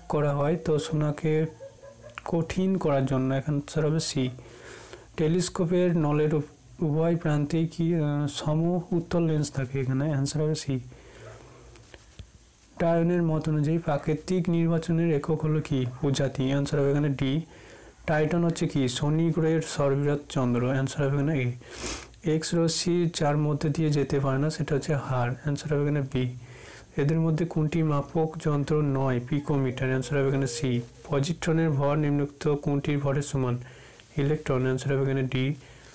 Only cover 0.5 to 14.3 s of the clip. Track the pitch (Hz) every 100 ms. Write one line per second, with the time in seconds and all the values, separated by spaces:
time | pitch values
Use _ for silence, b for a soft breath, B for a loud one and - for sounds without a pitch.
0.5 | 165 160 151 - 156 151 143 156 156 151
1.5 | - - - - - - - - 165 165
2.5 | 185 190 185 156 139 131 135 131 135 151
3.5 | 143 143 160 151 156 156 139 127 - B
4.5 | B B B B B B - 156 180 170
5.5 | - 165 180 180 170 151 151 151 156 -
6.5 | - - - 160 151 165 170 160 147 143
7.5 | 165 160 - 165 170 147 147 143 - 151
8.5 | 156 170 175 170 170 170 170 165 151 143
9.5 | 135 131 139 131 131 156 139 139 151 151
10.5 | 156 - 131 123 B B B 110 B B
11.5 | B B B B B B B - - -
12.5 | - - - 170 170 170 175 165 156 156
13.5 | 151 147 165 165 143 - 151 -